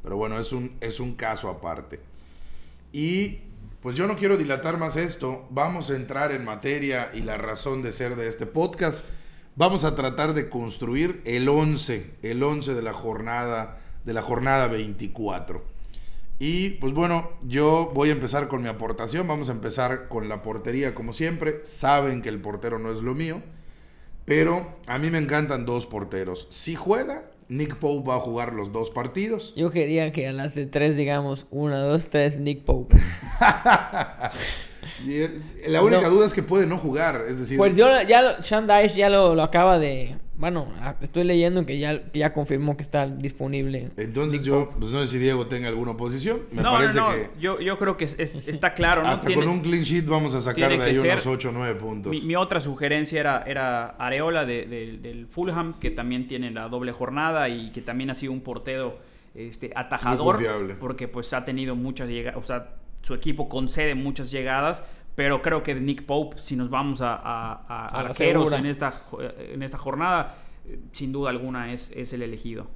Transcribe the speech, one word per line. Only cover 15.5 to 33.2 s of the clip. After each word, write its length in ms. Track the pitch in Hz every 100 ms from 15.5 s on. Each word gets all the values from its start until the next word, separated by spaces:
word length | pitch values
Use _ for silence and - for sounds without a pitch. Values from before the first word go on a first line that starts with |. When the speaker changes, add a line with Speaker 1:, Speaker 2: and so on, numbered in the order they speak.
| 87 - - - - - - - -
Speaker 1:
Y, 320 | 143 180 190
pues, 240 | 190 135
bueno, 360 | 143 170 170 170 -
yo 480 | 127 131 151 160 165
voy 180 | 139 151
a 20 |
empezar 340 | 143 123 143 143
con 140 | 135
mi 60 | 120
aportación. 580 | 107 110 107 113 160 175
Vamos 220 | 151 131
a 40 |
empezar 560 | 113 110 113 123 127 127
con 200 | 117 104
la 140 | 104
portería, 520 | 107 107 110 127 135
como 180 | 107 113
siempre. 480 | 113 160 165 156 151
Saben 580 | - - 131 143 139 127
que 60 | 110
el 120 | 104
portero 380 | 98 101 117 113
no 140 | 113
es 80 | 110
lo 140 | 117
mío, 280 | 135 165 170 - - - - - - - -
pero 520 | - 151 160 175 180 - -
a 120 | 127
mí 120 | 156
me 80 | 165
encantan 480 | 143 151 147 131 120
dos 200 | 120 117
porteros. 600 | 107 92 95 92 90 -
Si 260 | - - 165
juega, 480 | 180 220 269 294 - - -
Nick 280 | 131 151 -
Pope 300 | 151 143 131
va 80 | 127
a 40 |
jugar 320 | 123 117 120
los 200 | 113 101
dos 180 | 110 113
partidos. 640 | 123 123 190 214 220 - -
Speaker 2:
Yo 140 | 170
quería 420 | 165 147 160 156
que 160 | 156 135
a 40 |
las 220 | 135 143
de 120 | 143 139
tres 300 | 143 147 147
digamos, 480 | 143 143 143 135 -
una, 280 | 139 147 139
dos, 300 | 139 160 160
tres, 280 | 147 143 143
Nick 240 | 143 147
Pope. 300 | - 131 127 - - -